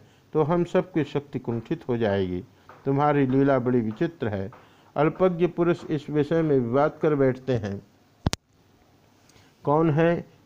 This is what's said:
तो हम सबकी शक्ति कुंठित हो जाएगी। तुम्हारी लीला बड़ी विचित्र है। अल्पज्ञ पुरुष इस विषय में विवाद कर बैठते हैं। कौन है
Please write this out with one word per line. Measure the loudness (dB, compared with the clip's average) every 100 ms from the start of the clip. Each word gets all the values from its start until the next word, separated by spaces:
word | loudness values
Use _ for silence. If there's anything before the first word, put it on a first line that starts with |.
| -12 _ _
तो | -2
हम | 0 0 0
सबकी | -2 -2 -2 -4
शक्ति | -4 -8 -8
कुंठित | -6 -6 -6 -8 -4
हो | -2
जाएगी। | 0 0 -2 -4 -8 _ -20 -10 -4
तुम्हारी | 0 2 2 2
लीला | 2 2 2
बड़ी | 0 0
विचित्र | -2 -4 -6 -4 -6
है। | -6 -8 -12 -20 _ _ -2
अल्पज्ञ | -2 2 0 0 -2
पुरुष | 0 0 -2 -2
इस | -6 -4
विषय | -2 0 0
में | 2 2
विवाद | 2 2 0 0
कर | 0 2
बैठते | 2 0 -2
हैं। | -4 -4 -8 -12 _ _ _ -4 -4 _ _ _ _ _ _ _ _ _ _ _ _ 2
कौन | 4 4
है | 4 4 2 -4 _